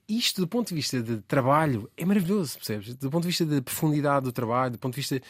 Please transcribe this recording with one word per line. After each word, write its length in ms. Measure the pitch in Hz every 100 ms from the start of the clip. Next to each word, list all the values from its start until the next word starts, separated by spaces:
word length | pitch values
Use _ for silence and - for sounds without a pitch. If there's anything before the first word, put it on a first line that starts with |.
| -
isto 340 | 220 - -
do 60 | 170
ponto 220 | 240 233
de 60 | 165
vista 260 | 123 127
de 160 | 113 113
trabalho 680 | - 143 127 147 156 117 104 -
é 80 | 175
maravilhoso, 520 | 208 170 208 143 -
percebes? 360 | - 107 104 127
Do 140 | 135
ponto 140 | 165
de 60 | 170
vista 140 | 165 165
de 140 | 147
profundidade 600 | 127 - 156 151 143 139 131
do 60 |
trabalho, 400 | 120 113 120 131
do 40 | 117
ponto 160 | 131
de 80 | 123
vista 180 | 135 131 -